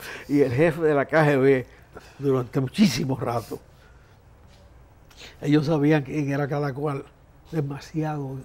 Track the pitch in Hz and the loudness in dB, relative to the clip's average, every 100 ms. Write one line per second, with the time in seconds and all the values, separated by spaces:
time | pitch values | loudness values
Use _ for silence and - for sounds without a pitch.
0 | - - - 143 131 120 170 156 156 143 | -14 -14 -2 2 2 4 2 2 2 2
1 | 131 156 151 139 135 131 120 - - - | 2 2 4 4 4 4 0 -12 -20 -20
2 | - - 139 131 123 147 131 - 202 113 | -20 -6 0 0 0 -2 -2 2 2 2
3 | 131 127 120 117 - - - - - - | -4 -4 -4 -4 -6 -12 -16 -20 -20 -20
4 | - - - - - - - - - - | -20 -20 -20 -20 -20 -20 -20 -20 -20 -20
5 | - - - - - 147 143 156 147 156 | -20 -20 -20 -8 0 2 2 2 2 2
6 | 127 151 139 139 143 147 147 131 147 139 | 0 -4 -2 -2 -2 -2 -4 -4 -6 -6
7 | - - - - - 160 139 139 - 160 | -10 -20 -20 -20 -8 -6 -4 -6 -10 -6
8 | 156 151 139 131 | -4 -6 -8 -10